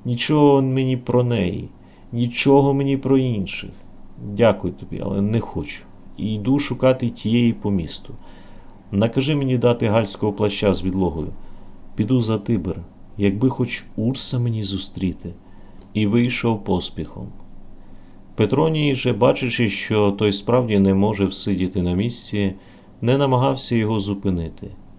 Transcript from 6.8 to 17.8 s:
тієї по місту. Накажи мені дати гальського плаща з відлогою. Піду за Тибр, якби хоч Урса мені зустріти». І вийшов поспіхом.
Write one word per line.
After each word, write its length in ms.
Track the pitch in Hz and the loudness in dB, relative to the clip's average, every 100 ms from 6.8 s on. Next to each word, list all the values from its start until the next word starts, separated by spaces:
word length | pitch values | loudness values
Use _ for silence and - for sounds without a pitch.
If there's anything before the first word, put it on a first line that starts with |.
| 131 123 120 | 2 2 -2
тієї 440 | - 104 117 120 | -4 0 2 2
по 180 | 104 104 | 2 0
місту. 420 | 98 80 - - - - - - - - - - | -2 -2 -10 -14 -16 -16 -18 -20 -18 -18 -20 -4
Накажи 440 | 98 113 139 135 147 | 0 2 2 0 0
мені 220 | 135 127 | 0 2
дати 300 | 120 120 113 | 2 2 2
гальського 460 | 110 101 - 110 | 2 0 -2 -2
плаща 400 | 101 104 101 104 | 0 0 2 2
з 100 | 92 | 2
відлогою. 460 | 95 95 90 78 76 - - - - - - - | 0 0 0 -2 -6 -8 -12 -14 -16 -18 -10 -4
Піду 260 | 101 127 | 0 2
за 160 | 110 110 | 2 0
Тибр, 380 | 107 107 85 - - - - - | 0 -2 -2 -6 -10 -18 -16 -2
якби 320 | 101 101 131 | 0 2 0
хоч 360 | 127 123 - - - | 0 -2 -4 -8 -4
Урса 440 | 113 135 - 127 | -2 0 0 0
мені 240 | 120 110 | 0 -2
зустріти». 720 | 98 95 - - 95 - 90 - - - - - - | -2 -4 -6 -4 -4 -2 -10 -14 -18 -20 -20 -20 -8
І 140 | 110 104 | -2 2
вийшов 560 | 117 120 - 117 107 | 4 2 0 0 0
поспіхом. 640 | 101 95 - - 76 - - - - - - - | 0 -2 -2 -8 -10 -10 -12 -14 -16 -16 -16 -18